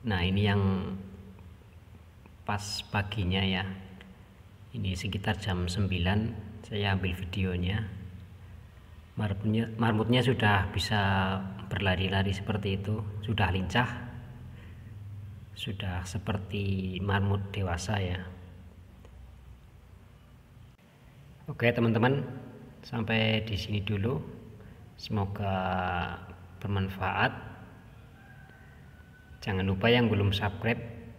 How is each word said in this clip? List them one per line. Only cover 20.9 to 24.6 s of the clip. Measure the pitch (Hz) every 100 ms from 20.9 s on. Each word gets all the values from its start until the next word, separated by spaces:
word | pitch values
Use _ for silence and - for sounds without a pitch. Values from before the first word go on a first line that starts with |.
| - - - - - -
Oke | 143 117
teman-teman, | 120 117 110 123 139 - - - - - -
sampai | - 113 107 110 110 110 107
di |
sini | 98 - 104 98
dulu. | 104 110 151 - - - -